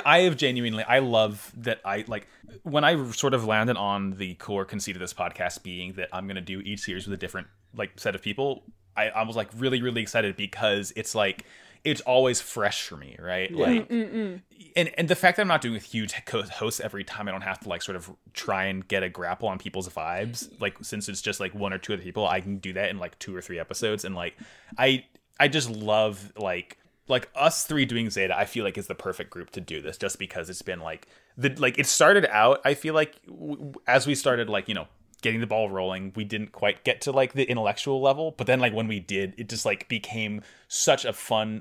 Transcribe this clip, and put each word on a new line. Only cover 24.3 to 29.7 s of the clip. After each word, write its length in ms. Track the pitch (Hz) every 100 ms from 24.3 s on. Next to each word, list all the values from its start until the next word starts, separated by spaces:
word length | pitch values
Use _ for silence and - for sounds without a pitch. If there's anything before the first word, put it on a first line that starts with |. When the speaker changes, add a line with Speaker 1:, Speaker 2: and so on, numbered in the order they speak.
| - - - - -
Speaker 1:
I, 280 | 131 131 - _ _ -
I 80 | 143
just 220 | 151 123
love, 600 | 107 107 107 110 101 101 -
like, 400 | 98 90 - - _ _ -
like, 220 | 127 - -
us 300 | 151 - -
three 200 | 151 127
doing 240 | 117 113
Zeta, 280 | 98 95 92
I 80 | 101
feel 180 | 117
like 140 | 101 98
is 100 | 95
the 80 | 98
perfect 360 | 95 92 -
group 180 | 87 85
to 80 | -
do 200 | 85